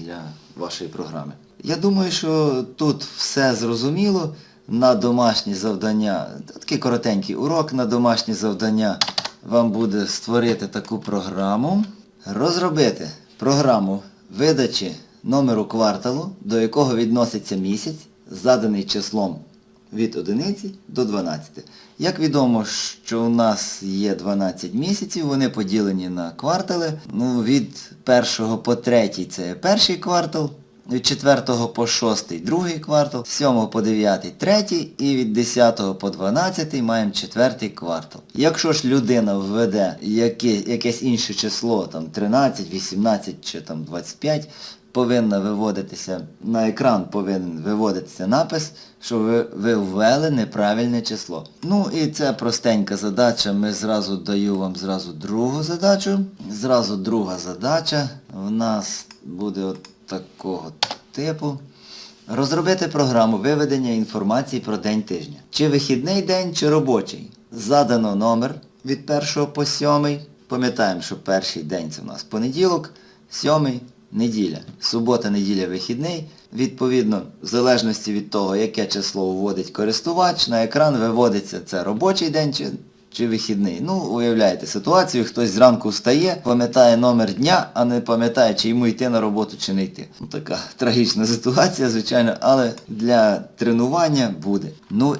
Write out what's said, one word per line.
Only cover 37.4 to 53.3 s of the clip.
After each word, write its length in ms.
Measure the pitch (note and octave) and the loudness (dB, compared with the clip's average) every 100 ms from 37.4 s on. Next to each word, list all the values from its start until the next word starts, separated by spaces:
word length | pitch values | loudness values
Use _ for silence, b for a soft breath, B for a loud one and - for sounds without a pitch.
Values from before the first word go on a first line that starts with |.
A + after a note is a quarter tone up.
| B2+ A#2+ G#2+ | 2 0 -8
квартал. 520 | - E2+ D#2+ D#2 - - | -8 -6 -6 -8 -18 -10
Якщо 400 | - D#3 D#3+ E3 | 0 2 2 0
ж 140 | D3+ B2+ | 0 2
людина 500 | C3+ A2+ A#2+ G#2 G2 | 2 4 2 2 0
введе 600 | G2 A2 A2+ G#2 F#2 D#2+ | -2 0 0 2 0 -2
яке-, 680 | F#2 A2 A#2 A#2 A#2 G2+ G#2+ | -2 0 0 2 0 0 0
якесь 300 | A#2 A#2+ A#2 | -2 -2 -2
інше 320 | B2+ A#2 - | -2 0 -2
число, 540 | G2+ G#2+ - A#2 A2 E2 | -4 -4 -4 0 0 -2
там 180 | D#2+ E2 | -8 -10
тринадцять, 680 | G2+ G#2 B2+ C3 - E2 | -4 0 2 2 -2 -8
вісімнадцять 720 | F#2 - F#2 A2 - F#2+ D#2+ - | -8 -6 0 0 0 -4 -12 -12
чи 160 | E2 | -12
там 220 | D#2+ D#2 | -10 -10
двадцять 340 | D#2 E2+ E2 - | -10 -10 -12 -6
п'ять, 320 | D3 D3+ D3+ B B B _ B2 | -2 -2 -6 B B B _ -2
повинна 420 | A#2+ B2 A2 G2 | 2 2 2 0
виводитися, 800 | G2+ G#2 G#2+ F#2+ F#2+ - - F2+ D#2 - | 0 0 -2 -2 -8 -12 -8 -8 -10 -10
на 240 | G2+ A2+ A2 | -4 0 0
екран 380 | G#2 C3 G#2+ F2+ | 2 2 2 0
повинен 560 | G#2 G2 F#2+ F2+ D#2+ F2+ | -4 -2 -2 -4 -6 -2
виводитися 640 | G#2+ G#2+ F#2 - - F#2 | 0 0 0 -8 -6 0
напис, 440 | C3+ E3 D#3+ D#3 B B B | 0 0 -4 -6 B B B
що 180 | - A2+ | -6 -2
ви, 260 | A2 A#2 A#2 F#2 | 2 0 0 -2
ви 200 | A2 G#2+ | 0 0
ввели 540 | F#2+ F#2+ A2 C#3 D#3+ | 0 2 4 4 2
неправильне 720 | C3 G#2 G#2+ G2+ A2 A#2+ A#2+ | 0 -2 0 0 2 0 -2
число. 440 | A2+ G#2+ - E2 - - | -4 -8 -8 -12 -12 -10
Ну 260 | E3+ G3+ F3 | 0 0 0
і 140 | D#3 D#3 | -2 -2
це 260 | D3+ C#3 | 0 -2
простенька 640 | A2+ A#2 A2 A#2+ G#2+ G2 G2 | 0 -2 0 2 2 0 -2
задача, 560 | G#2 G2 A#2+ | -2 2 4